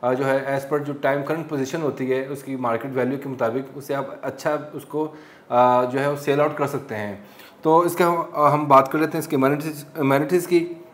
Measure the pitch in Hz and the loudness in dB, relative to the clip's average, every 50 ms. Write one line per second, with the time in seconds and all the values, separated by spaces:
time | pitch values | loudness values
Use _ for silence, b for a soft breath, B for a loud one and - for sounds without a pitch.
0 | - 123 127 131 139 135 135 139 135 135 139 135 135 - 151 147 143 147 143 143 | 0 0 0 0 2 0 0 0 0 -2 -4 -4 -2 -2 -2 -2 -2 -4 -8 -2
1 | - 135 139 143 143 - 156 165 156 156 156 139 131 127 - 165 160 139 123 - | 0 0 0 0 -2 -4 -4 -6 -4 -6 -4 -4 -4 -4 -4 -4 -4 -4 -2 -2
2 | 135 127 127 135 135 135 143 135 - 139 135 127 127 120 117 113 - 139 131 127 | -2 -2 -2 -2 -2 -6 -10 -10 -8 -10 -8 -4 -2 -2 -2 -2 -4 -4 -2 -2
3 | 123 123 139 135 139 139 131 117 135 135 123 135 135 - - 147 - - 143 139 | -2 0 -2 -4 -6 -10 -4 -2 -2 -2 -2 -4 -6 -8 -14 -16 -8 -6 -6 -6
4 | - - - - - 139 131 - - 160 151 147 131 - - 139 - - - 151 | -6 -8 -10 -10 -10 -10 -10 -6 -4 -4 -4 -4 -6 -10 -14 -16 -14 -8 -6 -6
5 | 156 151 151 - - - - - - _ 123 123 123 127 123 123 127 123 127 135 | -6 -6 -8 -16 -20 -20 -20 -20 -10 _ 4 4 6 6 6 4 2 0 0 0
6 | 139 143 147 143 143 147 139 143 147 151 147 - 143 131 143 127 - - 113 107 | 0 0 -2 -2 -2 0 2 2 2 0 0 -2 -4 -4 -4 -6 -8 -8 -8 -8
7 | 107 104 98 98 B B B B B B B - - 156 160 165 175 170 170 - | -6 -8 -8 -12 B B B B B B B -2 2 4 6 6 4 4 2 2
8 | 180 170 170 170 165 - - 147 147 143 143 151 151 143 139 135 135 - - 151 | 2 2 2 0 -4 -4 0 2 4 4 4 4 4 6 8 6 6 6 0 0
9 | 156 156 170 165 147 - 156 135 131 135 147 147 156 160 147 - - - - 160 | 0 0 -2 -6 -4 -2 0 2 4 4 2 2 -2 -6 -8 -10 -14 -14 -6 -2
10 | 143 135 139 139 147 - 185 175 - - 175 170 165 - - - - - | 2 2 4 2 2 2 0 0 2 4 2 2 2 0 -8 -14 -16 -20